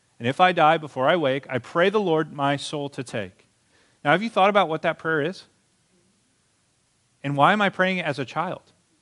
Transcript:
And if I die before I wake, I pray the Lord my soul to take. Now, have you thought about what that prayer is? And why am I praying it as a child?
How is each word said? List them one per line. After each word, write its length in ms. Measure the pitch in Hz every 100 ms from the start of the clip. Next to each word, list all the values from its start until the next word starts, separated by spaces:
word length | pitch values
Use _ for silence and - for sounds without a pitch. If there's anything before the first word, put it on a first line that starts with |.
| _ _
And 80 | 120
if 140 | 135
I 120 | 185
die 260 | 170 156 165
before 300 | 151 135 135
I 80 | 175
wake, 300 | 139 139 -
I 100 | 127
pray 320 | - 170 190
the 100 | 214
Lord 320 | 190 156 151
my 240 | 143 139 143
soul 320 | - 151 143
to 140 | -
take. 420 | 127 123 92 - _ _ _ _ _ _
Now, 80 | 143
have 100 | 165
you 80 | 226
thought 200 | 208 196
about 180 | 202 165
what 140 | 156
that 160 | 170 156
prayer 220 | 165 160
is? 240 | 151 190 - _ _ _ _ _ _ _ _ _ _ _ _ _ _ _ _ _
And 140 | 139 143
why 160 | 151
am 100 | 208
I 60 | 196
praying 300 | - 185 185
it 80 | 160
as 120 | 143
a 60 |
child? 480 | 127 156 180 - - _ _ _